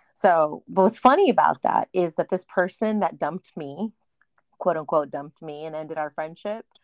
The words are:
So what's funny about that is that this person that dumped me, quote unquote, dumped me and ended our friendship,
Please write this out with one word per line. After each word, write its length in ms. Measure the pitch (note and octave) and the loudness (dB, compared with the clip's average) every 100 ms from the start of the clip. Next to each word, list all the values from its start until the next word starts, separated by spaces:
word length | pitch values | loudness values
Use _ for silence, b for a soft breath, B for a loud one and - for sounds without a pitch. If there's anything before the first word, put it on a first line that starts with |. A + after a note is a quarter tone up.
| b | b
So 500 | _ G3 E3 D3+ D3+ - | _ 2 4 2 -2 -6
what's 320 | E3+ F#3+ - | 2 2 6
funny 300 | B3 D4 F#4+ | 4 6 4
about 340 | - D#3 D3 | 4 2 2
that 260 | - - - | 0 0 -2
is 220 | F#3 F3 E3 | -2 -2 -2
that 140 | E3 | -4
this 160 | F3+ - | -4 -4
person 540 | - F3+ - G#3+ G#3+ | -2 -2 -2 -2 0
that 180 | F#3 C#3 | -2 -4
dumped 380 | D3+ F3+ _ - | -8 -8 _ -14
me, 360 | C#3+ C#3+ G#3+ - _ _ _ _ _ - | -12 -8 -10 -10 _ _ _ _ _ -6
quote 200 | F3+ D#3+ | -4 -2
unquote, 340 | D3 D#3+ C#3+ | 0 -2 -2
dumped 300 | D3 D3 - | -6 -12 -14
me 240 | D#3+ D3 D#3+ | -14 -12 -10
and 100 | D#3 | -10
ended 220 | D#3 D#3+ | -10 -8
our 120 | D3+ | -8
friendship, 540 | D3 D#3 E3 G#3 A3 - _ | -8 -10 -10 -10 -10 -12 _